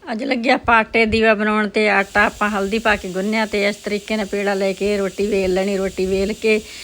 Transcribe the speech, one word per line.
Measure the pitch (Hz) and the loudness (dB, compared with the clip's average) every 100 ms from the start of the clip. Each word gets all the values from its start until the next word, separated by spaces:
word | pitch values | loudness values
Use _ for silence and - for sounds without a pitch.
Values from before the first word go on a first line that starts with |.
| 330 | -8
ਅੱਜ | 226 | -6
ਲੱਗਿਆ | 277 262 233 | -4 -2 2
ਆਪਾਂ | 254 - 233 | 0 4 2
ਆਟੇ | 220 233 226 | 4 2 2
ਦੀਵਾ | 220 220 | 4 4
ਬਣਾਉਣ, | 214 214 214 208 | 4 2 0 0
ਤੇ | 220 214 | 0 2
ਆਟਾ | 196 196 202 208 | 2 2 2 2
ਆਪਾਂ | - 208 | 2 -2
ਹਲਦੀ | 208 196 220 | -2 -2 0
ਪਾ | 226 208 | 0 0
ਕੇ | 190 | -2
ਗੁੰਨਿਆ, | 180 196 220 214 | -4 -2 -2 -2
ਤੇ | 208 202 | 0 0
ਇਸ | 208 | -2
ਤਰੀਕੇ | - 202 202 220 | -6 -6 -4 -4
ਨਾਲ | 202 | -2
ਪੇੜਾ | 202 202 | -2 -2
ਲੈ | 196 196 | 0 -2
ਕੇ | 190 196 208 | -2 -2 0
ਰੋਟੀ | 196 190 202 | -2 -2 -2
ਵੇਲ | 202 185 | 0 0
ਲੈਣੀ। | 185 190 196 | 0 0 -2
ਰੋਟੀ | 190 185 185 | -4 -2 -2
ਵੇਲ | 190 196 | 0 -2
ਕੇ | 220 226 214 214 - | -2 0 0 -2 -16